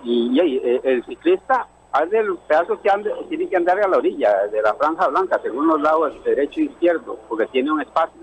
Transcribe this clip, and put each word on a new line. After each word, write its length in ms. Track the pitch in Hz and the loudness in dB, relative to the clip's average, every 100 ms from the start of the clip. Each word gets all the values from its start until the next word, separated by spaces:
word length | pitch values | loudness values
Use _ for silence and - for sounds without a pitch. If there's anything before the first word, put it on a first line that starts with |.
Y, 280 | 120 120 120 | 0 0 2
y 80 | 131 | 2
ahí, 200 | 175 127 | 2 0
eh, 160 | 127 123 | 0 0
el 200 | 135 127 | 0 -2
ciclista, 640 | - 127 165 185 - 262 - _ _ | -2 -4 0 0 0 -2 -2 _ _
hace 260 | 135 165 220 | -2 0 0
el 180 | 214 175 - | -2 -4 0
pedazo 320 | 156 170 214 | 0 0 -2
que 80 | 202 | 0
ande, 200 | 202 208 170 - | 0 -2 -8 -8
tiene 200 | 160 185 | -6 -2
que 80 | 180 | 0
andar 220 | 175 185 | 0 2
a 80 | 202 | 2
la 80 | 147 | 2
orilla 480 | 151 170 110 101 104 | 0 0 2 2 0
de 120 | 107 | 0
la 140 | 107 | 0
franja 320 | 107 147 165 175 | 0 -2 0 0
blanca, 300 | 156 185 107 | 0 0 -2
según 240 | 113 117 156 | -2 -2 0
los 120 | 156 | 2
lados 320 | 151 160 151 117 | 2 2 0 -2
derecho 360 | 120 113 143 - | -2 0 0 -2
e 40 | |
izquierdo, 540 | 147 - 175 165 - - - | -4 0 0 0 -4 -14 -8
porque 180 | 110 110 | -4 -2
tiene 240 | 131 135 | 0 0
un 100 | 156 | -2
espacio. 400 | 135 160 165 - | -2 -2 -2 -6